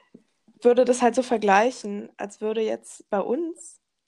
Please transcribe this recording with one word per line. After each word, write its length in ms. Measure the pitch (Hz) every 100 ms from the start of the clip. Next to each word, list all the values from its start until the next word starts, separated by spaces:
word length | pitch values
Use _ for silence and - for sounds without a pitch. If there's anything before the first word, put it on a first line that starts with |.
| _ - _ _ _ _
würde 220 | 240 240
das 180 | 240 247
halt 120 | 240
so 80 | 240
vergleichen, 880 | 247 226 208 196 240 - 208 202 226 -
als 240 | 208 -
würde 200 | 214 226
jetzt 480 | 220 226 - - -
bei 100 | 202
uns, 600 | - 269 330 359 - _ _ _